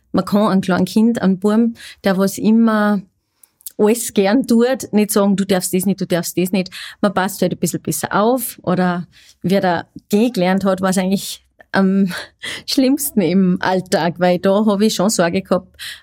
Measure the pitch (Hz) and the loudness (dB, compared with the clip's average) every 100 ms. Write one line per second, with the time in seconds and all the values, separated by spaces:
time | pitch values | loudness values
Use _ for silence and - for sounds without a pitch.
0 | _ - 185 208 208 190 190 180 185 220 | _ -4 0 0 2 0 0 0 0 0
1 | 226 233 185 190 208 214 233 233 - - | 0 0 -2 0 0 2 0 -4 -16 -6
2 | 196 185 196 - 208 226 226 214 208 208 | -2 0 0 0 2 2 2 2 0 -2
3 | - _ _ _ _ _ - - 214 233 | -6 _ _ _ _ _ -16 0 2 2
4 | - - 190 254 - 233 240 262 - 208 | -2 0 2 2 2 2 2 -2 -2 0
5 | 208 214 202 190 196 185 - 185 202 185 | 2 2 2 0 0 0 0 -2 -2 -2
6 | 180 170 170 - 180 196 180 - - - | -2 -4 -2 -4 -2 -2 -4 -10 -18 -4
7 | 208 190 190 - 180 175 175 160 - 160 | -2 0 -4 0 -2 0 -4 -4 -6 -6
8 | - 185 214 254 233 - - 180 180 175 | -2 0 2 0 -4 -8 -4 0 0 -2
9 | - _ - _ 175 196 185 170 - - | -8 _ -20 _ -2 0 2 -2 -4 -18
10 | - 208 240 226 175 190 196 190 190 190 | -2 0 2 2 0 2 0 0 0 0
11 | 185 196 - - _ _ - - 190 196 | 0 -2 -4 -14 _ _ -4 0 2 2
12 | 190 175 - _ - - - - 262 285 | 0 -2 -12 _ -14 -12 -4 0 2 0
13 | - - 160 185 185 180 - 185 180 180 | -2 0 2 2 2 2 0 -2 0 -2
14 | 170 170 180 180 190 196 220 196 220 - | -2 0 0 2 2 2 2 2 0 2
15 | 190 220 170 190 185 180 - - - - | 0 0 0 -2 -2 -4 -4 -16 -16 -16